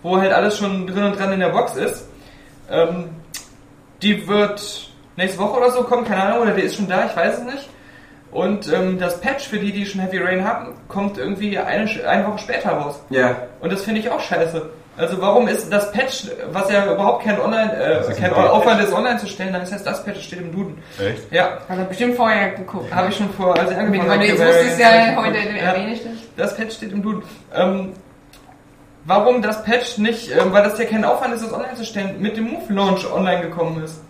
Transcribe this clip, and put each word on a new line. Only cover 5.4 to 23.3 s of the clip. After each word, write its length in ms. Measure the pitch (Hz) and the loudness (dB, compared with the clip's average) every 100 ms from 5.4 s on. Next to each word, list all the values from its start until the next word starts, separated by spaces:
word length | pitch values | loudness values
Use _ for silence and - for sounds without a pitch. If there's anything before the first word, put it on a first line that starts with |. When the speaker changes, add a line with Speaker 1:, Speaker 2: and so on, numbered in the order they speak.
| 208 247 | -2 2
Speaker 1:
oder 140 | 247 | 2
so 120 | 247 | 2
kommen, 220 | - 240 214 | 0 0 0
keine 180 | 190 | 0
Ahnung, 180 | 196 233 | 2 2
oder 100 | 220 | 2
die 100 | 190 | 0
ist 140 | 156 - | -2 -2
schon 120 | 185 | -2
da, 180 | 185 226 | 0 0
ich 60 | 175 | 0
weiß 240 | 147 - | 0 -2
es 40 | 240 | -6
nicht. 240 | 277 - - - - - - - | -12 -14 -20 -20 -20 -20 -20 -10
Und, 400 | - 190 208 151 | -4 -2 -2 -2
ähm, 280 | 175 185 180 | 0 0 -2
das 200 | 175 175 | -4 -2
Patch 260 | - 277 - | -4 -4 -4
für 100 | 208 | -4
die, 140 | 196 | -2
die 140 | 202 196 | -4 -6
schon 160 | 190 | -4
Heavy 160 | 185 190 | -4 -2
Rain 240 | 180 185 | 0 0
haben, 300 | 202 240 - - - | -2 -4 -8 -16 -8
kommt 280 | 196 202 196 | -4 -4 -4
irgendwie 400 | 190 196 208 190 | -6 -4 -4 -2
eine, 320 | - - 214 - - | -2 -2 -2 -4 0
eine 200 | 190 196 | 0 0
Woche 120 | 208 | -4
später 320 | - - 185 | -6 -4 -2
raus. 280 | 156 147 - - | -4 -4 -10 -2
Speaker 2:
Ja. 260 | 135 123 123 - - | 2 2 0 -8 -8
Speaker 1:
Und 100 | 175 | -6
das 120 | 196 | -4
finde 180 | - 214 | -2 -4
ich 80 | 226 | -2
auch 80 | 208 | -4
scheiße. 500 | - 170 165 165 - - - - | -2 0 0 -2 -8 -14 -18 -4
Also 240 | 170 185 | -4 0
warum 260 | 190 240 214 | 4 4 4
ist 240 | 220 - | 0 0
das 200 | 202 - | 0 0
Patch, 320 | 226 262 - - - - | -2 -2 -4 -10 -10 -6
was 200 | 180 196 | -2 2
ja 200 | 202 196 | 2 4
überhaupt 320 | - 202 - | 2 2 2
kein 160 | 208 190 | 0 0
Online, 320 | 180 226 208 | 0 2 0
äh, 220 | - 151 - | 0 2 2
Speaker 3:
Das 120 | - | 0
ist 80 | - | 0
Speaker 1:
kein 120 | 180 | 2
Speaker 3:
ein 40 | - | 4
Patch. 140 | - | 6
Speaker 1:
Aufwand 320 | 220 240 214 | 6 6 4
ist, 100 | 202 | 4
online 240 | 180 247 220 | 2 0 -2
zu 100 | 208 | -4
stellen, 260 | - 190 | -8 -6
dann 80 | 185 | -4
ist 100 | 180 | -6
das, 120 | 202 | -6
das 200 | - - | -6 -6
Patch 180 | 208 190 | -8 -10
steht 160 | - 175 | -10 -10
im 100 | 170 | -8
Duden. 260 | 180 175 147 - - | -6 -6 -10 -16 -4
Speaker 3:
Echt? 320 | 101 - - | -4 -4 -2
Speaker 1:
Ja. 280 | 165 180 - - | 0 0 -2 -8
Speaker 4:
Hat 80 | 185 | -6
er 80 | 185 | -4
bestimmt 300 | - 247 240 | -2 0 2
vorher 340 | 226 208 190 | 2 2 0
geguckt. 420 | 190 180 185 117 | -4 -10 -10 -4
Speaker 1:
Hab 140 | 175 190 | 0 0
ich 60 | 208 | 0
schon 140 | 202 | -2